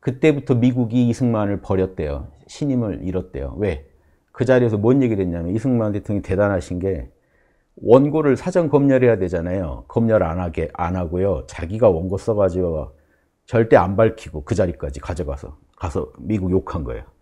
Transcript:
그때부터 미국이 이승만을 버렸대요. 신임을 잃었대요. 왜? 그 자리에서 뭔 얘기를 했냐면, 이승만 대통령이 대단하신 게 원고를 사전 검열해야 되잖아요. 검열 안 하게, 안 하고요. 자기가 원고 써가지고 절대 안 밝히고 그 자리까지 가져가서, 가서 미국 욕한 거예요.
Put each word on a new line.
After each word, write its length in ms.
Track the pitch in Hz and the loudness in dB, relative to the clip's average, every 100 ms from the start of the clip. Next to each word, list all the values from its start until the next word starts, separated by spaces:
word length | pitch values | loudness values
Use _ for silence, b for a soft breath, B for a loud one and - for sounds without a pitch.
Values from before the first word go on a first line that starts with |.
그때부터 540 | - 127 156 143 - | -6 2 2 2 0
미국이 540 | 123 123 123 113 120 120 | 2 2 2 0 2 2
이승만을 520 | 117 123 113 104 98 | 2 0 0 0 -4
버렸대요. 680 | - 95 92 - 76 71 67 - _ | -2 0 0 -2 -6 -6 -10 -18 _
신임을 540 | - 147 127 110 87 | -8 -2 -2 -2 -4
잃었대요. 520 | 82 92 90 69 67 64 | -6 -6 -6 -8 -10 -4
왜? 320 | 101 82 - _ _ _ _ | -4 -4 -8 _ _ _ _
그 120 | - | -6
자리에서 340 | 123 127 120 107 | 2 4 4 2
뭔 240 | 107 135 | 2 4
얘기를 200 | 127 107 | 2 0
했냐면, 320 | 92 85 85 | -2 -2 -4
이승만 380 | 107 131 123 107 | -2 0 0 0
대통령이 300 | 101 - 101 | -4 -4 -6
대단하신 560 | - 95 101 98 - 90 | -2 0 2 0 -2 -4
게 320 | 95 87 67 _ _ _ _ _ _ - | -4 -4 -8 _ _ _ _ _ _ -10
원고를 540 | - 123 147 151 147 123 | 6 6 6 2 2 2
사전 320 | - 185 165 | 0 0 2
검열해야 500 | 143 139 131 123 110 | 4 4 4 4 4
되잖아요. 680 | 92 87 85 92 85 60 - | 0 -2 -2 -4 -4 -8 -6
검열 340 | - 113 110 | 0 4 4
안 180 | 85 82 | 2 -2
하게, 300 | 90 82 80 | -4 -4 -6
안 240 | - 87 92 | -4 -4 -2
하고요. 500 | 87 90 95 90 - | -2 -2 0 -2 -6
자기가 440 | - 80 107 117 | -10 -8 2 2
원고 280 | 85 92 98 | 4 -2 -4
써가지고 760 | - 104 98 87 90 78 - - _ _ _ _ | -2 0 0 0 -2 -4 -8 -14 _ _ _ _
절대 320 | _ 117 113 135 | _ 0 4 4
안 200 | 90 98 | 4 2
밝히고 480 | 113 - - 76 | 2 0 -12 -12
그 100 | 73 | -6
자리까지 460 | - 92 82 73 71 | 0 0 -2 -10 -10
가져가서, 580 | - 82 76 71 - - _ _ | -8 -6 -6 -8 -10 -18 _ _
가서 360 | 92 92 78 - | -6 -6 -6 -10
미국 320 | 71 107 92 | -4 -2 0
욕한 340 | 92 - 85 | 0 0 -8
거예요. 200 | 67 58 - _ | -8 -10 -14 _